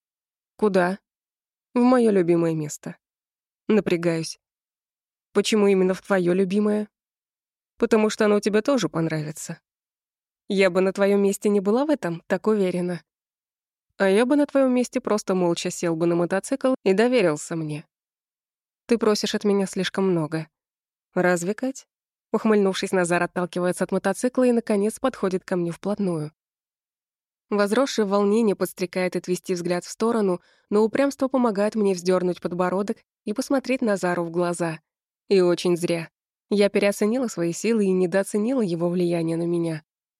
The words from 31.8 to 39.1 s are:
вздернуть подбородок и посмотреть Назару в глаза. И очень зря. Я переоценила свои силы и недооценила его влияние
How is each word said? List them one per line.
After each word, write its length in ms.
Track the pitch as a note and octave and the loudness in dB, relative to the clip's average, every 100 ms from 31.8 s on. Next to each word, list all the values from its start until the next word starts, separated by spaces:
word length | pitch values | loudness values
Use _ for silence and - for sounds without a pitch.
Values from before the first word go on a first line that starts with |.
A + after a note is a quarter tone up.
| G3+ | 0
вздернуть 480 | F3+ F3+ F#3 F3+ F3 | 0 0 0 0 -4
подбородок 560 | F3 F3 F3+ F3+ G#3 A#3 _ _ | -6 -4 -2 -2 -4 -8 _ _
и 80 | - | -8
посмотреть 500 | G#3 B3+ C#4 B3+ C4 | -6 -2 -2 0 -2
Назару 440 | A#3 G3 F3+ F3 E3+ | 0 0 0 -2 -2
в 60 | |
глаза. 480 | E3 F3 F3 E3+ D#3 _ _ _ _ - | -2 -2 -2 -4 -6 _ _ _ _ 0
И 100 | G3 | 4
очень 380 | F3+ F3 F#3 F3 | 4 2 0 0
зря. 320 | F3 E3+ D#3+ _ _ _ - | 0 -4 -6 _ _ _ -4
Я 200 | G3+ G3+ | 0 2
переоценила 580 | G3+ G3+ G3+ G#3 A#3+ B3 | 2 0 2 0 0 -4
свои 260 | - E3+ | -4 -4
силы 320 | E3+ G#3 A3+ G3 | -2 -2 0 2
и 60 | |
недооценила 680 | F#3 F3+ F#3+ G3 G#3 G#3+ C4+ | 2 2 0 -2 -2 -2 -2
его 280 | G#3 E3+ F3 | -2 -2 -2
влияние 480 | F3+ F3 | 0 0